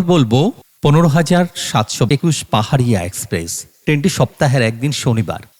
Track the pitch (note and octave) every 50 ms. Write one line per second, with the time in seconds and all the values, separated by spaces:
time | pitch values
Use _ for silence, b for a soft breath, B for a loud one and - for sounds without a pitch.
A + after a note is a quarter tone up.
0 | F3+ E3+ F3+ D#3+ C3 G#2+ A#2 C3 D#3+ A#3 - - - _ _ _ - D3 C#3+ D#3+
1 | F3 D#3 C#3 E3+ E3 - F#3 F3 F3+ E3+ - - - - - A#2 G#2+ - - -
2 | B2+ G#2 C#3+ C3 - E3+ D3 - - - - G#2+ G#2+ - - C3+ B2 A#2+ A2+ F#2
3 | F2 F2 - - - - G2+ E2+ E2+ E2+ - - - - _ _ _ - D3+ C#3+
4 | C#3+ F#3+ - - B2+ - - - D3+ C#3 B2+ C3+ A#2 A2 A2+ A2+ B2+ D3+ C#3 -
5 | - C3+ A#2 A2+ G2+ - D#2+ - - - _